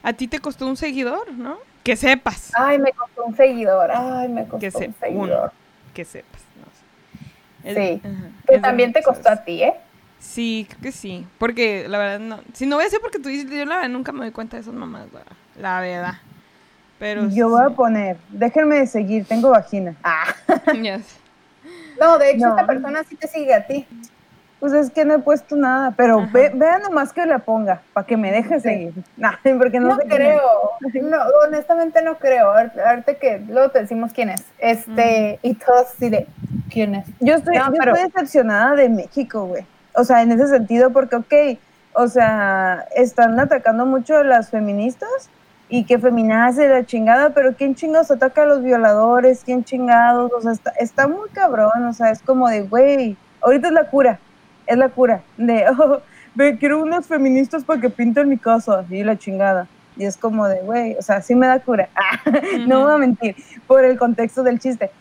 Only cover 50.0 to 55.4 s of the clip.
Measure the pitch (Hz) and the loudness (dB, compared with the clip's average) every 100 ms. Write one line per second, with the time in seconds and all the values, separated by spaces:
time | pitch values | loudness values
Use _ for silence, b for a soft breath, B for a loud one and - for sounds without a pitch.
50 | 240 240 240 240 226 226 - - 226 - | 6 2 0 -2 -4 -4 -6 -4 -4 0
51 | 277 359 415 403 370 233 214 233 240 226 | -2 -2 -8 -2 0 2 2 2 -4 -2
52 | 226 220 - 254 247 214 196 233 277 277 | -2 -2 0 2 2 0 -2 4 4 4
53 | 240 196 _ _ 233 269 330 320 302 277 | -2 -8 _ _ 2 2 2 2 2 2
54 | 254 196 _ _ _ _ - 240 262 254 | 2 0 _ _ _ _ -2 0 2 2
55 | 247 196 _ - | 0 0 _ -4